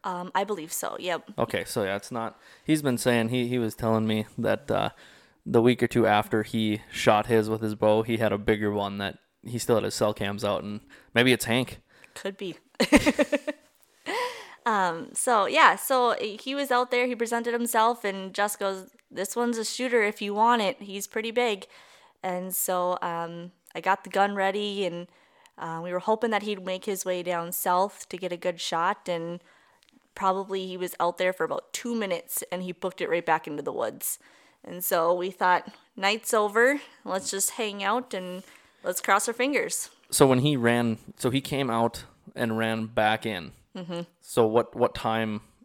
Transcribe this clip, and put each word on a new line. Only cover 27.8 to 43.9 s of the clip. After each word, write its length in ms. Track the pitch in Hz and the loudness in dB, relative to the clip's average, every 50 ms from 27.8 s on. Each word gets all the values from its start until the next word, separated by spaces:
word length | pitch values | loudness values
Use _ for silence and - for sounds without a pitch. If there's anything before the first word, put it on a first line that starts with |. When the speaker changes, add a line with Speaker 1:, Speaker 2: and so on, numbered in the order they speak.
| 190 202 - - - _ | 2 0 -2 -14 -14 _
Speaker 1:
to 80 | - | -10
get 160 | 175 196 175 | -6 -4 -4
a 60 | 175 175 | -4 0
good 200 | - 185 175 170 | -2 -4 -2 -2
shot, 480 | - - 180 165 170 185 208 - _ | -4 -2 0 0 2 0 0 -2 _
and 360 | - 175 165 165 170 175 175 _ _ _ _ _ _ _ _ _ _ _ _ _ _ _ | -4 -4 -4 -4 -6 -8 -10 _ _ _ _ _ _ _ _ _ _ _ _ _ _ _
probably 520 | - 196 190 185 196 196 196 190 196 185 | -2 0 0 0 0 -4 -4 -6 -6 -6
he 120 | 185 185 185 | -6 -6 -6
was 160 | 180 175 - - | -6 -6 -4 -2
out 200 | 165 175 170 - | -2 -2 0 0
there 160 | 185 180 185 | 0 0 0
for 100 | - 165 | 0 -2
about 260 | 151 147 - - _ - | -2 -2 -6 -6 _ -12
two 200 | - - 240 233 | -8 -6 -4 -4
minutes, 480 | 226 208 190 180 - - - - - - _ | -2 -2 -2 -4 -4 -4 -8 -8 -8 -6 _
and 120 | 180 180 | -8 -6
he 100 | 185 180 | -6 -8
booked 300 | 175 _ - 185 175 - | -8 _ -6 -8 -4 -4
it 80 | 180 - | -2 0
right 160 | 165 170 170 | 0 0 2
back 200 | - 160 151 - | 2 0 0 0
into 160 | 165 147 147 | -6 -8 -6
the 100 | 143 - | -6 -6
woods. 460 | - - 117 110 - - - - - - _ - _ _ _ _ _ _ - | -4 -2 -4 -4 -4 -6 -8 -8 -8 -8 _ -20 _ _ _ _ _ _ -16
And 180 | - 175 180 | -14 -12 -8
so 300 | 180 - 196 175 165 170 | -4 0 0 2 2 2
we 180 | 180 180 180 190 | 2 0 -2 -6
thought, 380 | 190 - 202 180 180 165 - - - - _ _ _ | -4 0 2 4 4 2 0 -6 -20 -20 _ _ _
"Night's 380 | - 190 196 214 226 - - | -2 -2 0 0 -2 -2 0
over, 480 | 240 220 208 208 202 220 240 262 294 285 - - - _ _ | 2 2 2 2 4 4 4 4 4 2 -4 -12 -20 _ _
let's 260 | 202 185 190 190 - | -6 -6 -4 -4 -4
just 200 | - 196 196 - | -4 -2 -2 -2
hang 340 | - - 226 208 196 202 196 | -2 -4 -6 -6 -4 -4 -2
out 300 | 196 214 254 254 - - | 0 0 -2 -2 -6 -8
and 280 | 190 185 180 180 185 185 - - - _ _ _ _ | -8 -8 -8 -12 -12 -14 -18 -20 -20 _ _ _ _
let's 200 | - 180 185 - | -6 -6 -6 -4
cross 260 | - - 196 202 - - | 2 4 4 4 4 -2
our 60 | 226 | -2
fingers." 560 | - 247 277 294 220 - - - - - - _ _ _ _ | -2 -2 0 0 -2 -2 -2 -4 -6 -8 -10 _ _ _ _
Speaker 2:
So 160 | - - 147 | 6 6 8
when 120 | 135 131 127 | 8 8 6
he 180 | 131 151 147 | 4 2 2
ran, 400 | 127 117 117 120 120 120 117 110 107 - - - - | 4 4 4 4 4 2 2 0 -2 -8 -20 -14 -2
so 100 | - 127 | -2 0
he 140 | 117 135 | 0 0
came 260 | 135 - 147 135 139 123 | -2 -2 -2 -2 -2 0
out 360 | 113 117 117 117 - - - - _ _ _ - _ | 2 2 0 0 0 -6 -18 -18 _ _ _ -18 _
and 220 | - 120 113 110 | -4 -4 -2 0
ran 300 | 110 113 113 113 113 113 | -2 0 -2 -2 -2 -4
back 400 | 110 117 113 107 107 110 110 - | -2 0 2 2 4 2 0 -2
in. 260 | 113 104 90 80 - - _ _ _ _ | -6 -6 -6 -10 -12 -18 _ _ _ _
Speaker 1:
Mm-hmm. 260 | 185 180 165 | -14 -10 -8